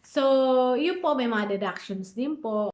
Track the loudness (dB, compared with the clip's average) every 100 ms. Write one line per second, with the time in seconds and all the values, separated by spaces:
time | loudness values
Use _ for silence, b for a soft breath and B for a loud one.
0 | -4 0 4 4 4 4 4 2 0 0
1 | 0 0 0 -2 -2 -2 -4 -6 -8 -8
2 | -8 -6 -6 -4 -4 -2 -4